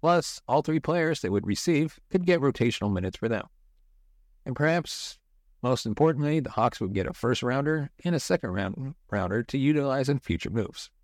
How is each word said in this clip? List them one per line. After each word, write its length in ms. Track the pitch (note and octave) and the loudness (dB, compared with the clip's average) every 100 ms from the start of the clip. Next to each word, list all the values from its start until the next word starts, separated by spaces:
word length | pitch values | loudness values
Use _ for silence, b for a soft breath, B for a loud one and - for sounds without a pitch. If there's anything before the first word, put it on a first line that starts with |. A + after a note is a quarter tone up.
Plus, 400 | D#3+ F3 - - - | 4 2 2 -8 0
all 140 | C3+ | 0
three 180 | D3+ D#3 | 2 0
players 400 | - E3+ D#3+ D#3 | 0 0 0 0
they 80 | - | 0
would 180 | G2 G2 | 0 0
receive 540 | G2+ - D#3 D#3 - _ | -2 2 2 2 -4 _
could 140 | F#3 | 0
get 160 | F3+ F3 | 4 4
rotational 500 | C#3 - B2 - G#2 | 4 2 0 2 0
minutes 280 | F#2+ F#2+ - | 0 -2 -4
for 100 | A2+ | -2
them. 180 | A2 - _ _ _ _ _ _ _ _ _ - | -2 -4 _ _ _ _ _ _ _ _ _ -10
And 100 | B2+ | 0
perhaps, 600 | D3 E3+ - - - - _ _ _ _ | 2 2 -2 -10 -12 -14 _ _ _ _
most 220 | B2 B2+ | 0 0
importantly, 560 | A2 G#2 D#3+ D3 D3 D#3 | -2 2 2 4 0 0
the 80 | C3 | -2
Hawks 300 | - A#2+ - | 0 0 0
would 140 | G2 | -4
get 120 | G2 F#2 | -2 -4
a 60 | |
first 300 | - A#2+ B2 | -2 -2 0
rounder 480 | B2 C3 C#3+ D#3 C#3 _ | 0 0 0 -2 -4 _
and 120 | - | -2
a 40 | E3 | -2
second 300 | - F3+ - | 0 -2 0
round, 440 | F2+ G2 - C3+ - _ | -4 -4 -4 -10 -12 _
rounder 320 | G#2 F2+ G#2 | -2 0 -2
to 160 | A#2 C#3 | -2 0
utilize 500 | C3+ D3+ C#3 C3+ C3+ | 2 2 0 0 0
in 100 | C#3+ | -2
future 300 | - E2 - | 0 -4 -2
moves. 400 | A2+ G2 - - _ | -4 -4 -8 -18 _